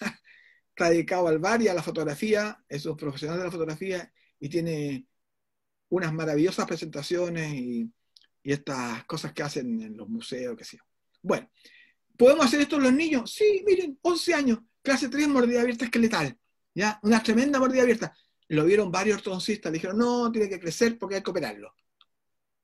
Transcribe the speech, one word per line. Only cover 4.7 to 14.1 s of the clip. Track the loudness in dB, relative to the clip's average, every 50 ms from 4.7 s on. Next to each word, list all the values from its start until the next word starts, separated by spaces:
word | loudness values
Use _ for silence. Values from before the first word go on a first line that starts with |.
| -4 -4 -4 -4 -6 -8 -10 _ _ _ _ _ _ _ _ _ _ _ _ _ _ _ _ -4
unas | -4 -2 -2 -2 -4
maravillosas | -4 -2 0 2 2 2 2 2 0 -4
presentaciones | -4 -4 -8 -8 -10 -10 -10 -6 -4 -2 -2 -2 -2 -4 -6 -6 -6 -6
y, | -6 -6 -6 -4 -4 -6 -6 -8 _ _ _ _ -20 _ _ _ _ -4
y | -4 -4
estas | -4 -4 -8 -6 -6 -6 -6 -8 -10 -10
cosas | -10 -10 -8 -8 -8 -8
que | -6 -8
hacen | -6 -6 -6 -6 -4 -6 -6 -6
en | -8 -14
los | -14 -10 -8
museos, | -8 -8 -8 -8 -10 -10 -8 -10 -10
qué | -12 -14
sé | -18 -20
yo. | -20 _ _ _ _ _ _ _ _ -2
Bueno, | -2 -2 -2 -2 _ _ _ _ -20 _ -20 _ _ _ _ _ _ _
¿podemos | 6 8 8 8 8 6
hacer | 4 4 2
esto | 2 2 2
en | 2 4
los | 4 4
niños? | 4 2 2 0 0 -2 -2 -2
Sí, | 2 4 4 4 4 4
miren, | 2 2 2 2 -2 -4 -2 0
once | 0